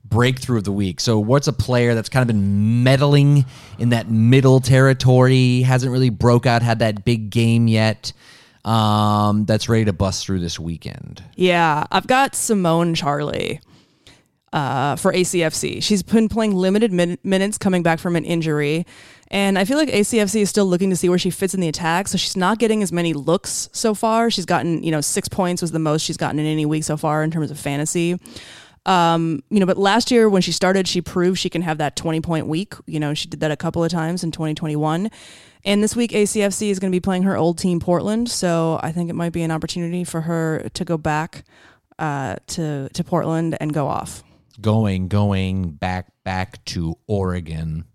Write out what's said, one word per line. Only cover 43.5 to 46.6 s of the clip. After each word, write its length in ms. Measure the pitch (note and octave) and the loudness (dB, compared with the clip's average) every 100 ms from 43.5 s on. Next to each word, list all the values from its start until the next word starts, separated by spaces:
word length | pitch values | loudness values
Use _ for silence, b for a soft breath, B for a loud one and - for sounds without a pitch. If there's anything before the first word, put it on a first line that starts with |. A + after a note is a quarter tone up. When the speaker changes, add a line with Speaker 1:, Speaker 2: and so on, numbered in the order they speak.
| - | -4
Speaker 2:
and 140 | D3+ | -4
go 140 | D3 C#3 | -2 -2
off. 340 | - - - b b _ - | -4 -8 -16 b b _ -6
Speaker 1:
Going, 480 | G#2 A2 G#2+ F#2+ F#2 | 0 2 2 -2 0
going 640 | G#2 G#2 G2 F#2+ F#2+ F2+ | 0 0 0 -2 -2 -4
back, 400 | D2 F#2 F#2 - _ | -4 -6 -6 -10 _
back 400 | F#2 F#2 F#2 - | -8 -6 -6 -10